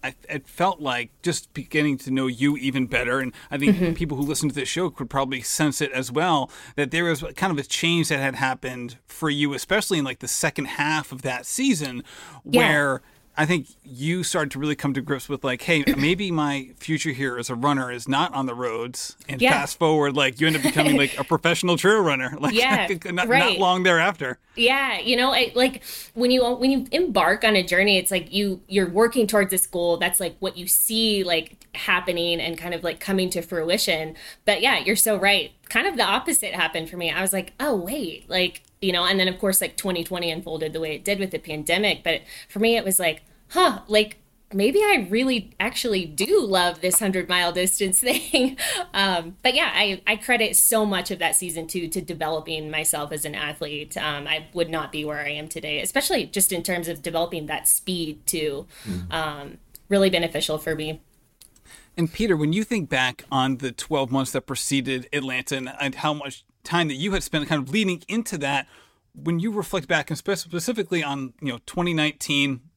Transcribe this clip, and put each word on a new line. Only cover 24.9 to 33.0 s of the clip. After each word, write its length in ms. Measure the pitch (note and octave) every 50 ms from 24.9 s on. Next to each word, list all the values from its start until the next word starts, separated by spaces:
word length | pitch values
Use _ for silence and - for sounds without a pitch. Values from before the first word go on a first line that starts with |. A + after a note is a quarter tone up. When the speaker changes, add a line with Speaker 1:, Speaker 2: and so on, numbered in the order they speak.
| A3 F#3
Speaker 2:
you 160 | - A3+ B3
know, 160 | A#3+ B3+ C4
I, 220 | C4+ C4+ B3+ - -
like, 280 | B3 B3+ C4 C4 - - - - - - - _
when 160 | A3+ B3 B3
you, 120 | B3+ B3+ B3 A#3+ B3
when 140 | B3 B3 C4+
you 160 | C#4 C4 - -
embark 540 | - D4+ F#4 E4+ G#3 F#3+ E3 E3+ F#3+ G#3+ -
on 100 | A3 G#3
a 80 | F#3+ F3+
journey, 340 | F3+ F3+ F#3 G3 G#3 G3+ F#3
it's 140 | F3+ -
like 220 | G3 F3+ D#3 D3 -
you, 260 | G3 G#3 G3+ F#3+ F#3 - -
you're 220 | F#3+ G3+ F#3+ E3+
working 360 | E3+ F#3+ A3+ A#3 A#3 C4 A3+
towards 260 | G3 - G#3 G3 F#3+
this 140 | G3 F#3 -
goal. 300 | - - F3+ E3+ F3 E3+
That's, 240 | E3 F3 F3+ F#3+ -
like, 160 | G3 E3+ - -
what 180 | G3 F#3+ - F3+
you 100 | F3 F#3
see, 560 | - - - - A3 A3 A3+ A3 G#3 G3+ F#3
like, 420 | F3 E3+ D#3+ D#3+ - - _ - _ -
happening 680 | - - - F#3+ F3+ F#3 F3+ F3 E3+ E3+ E3+ E3+ E3
and 160 | - E3 E3+ D#3+
kind 160 | E3 F3 F3
of, 100 | E3 E3+
like, 160 | E3+ D#3+
coming 300 | -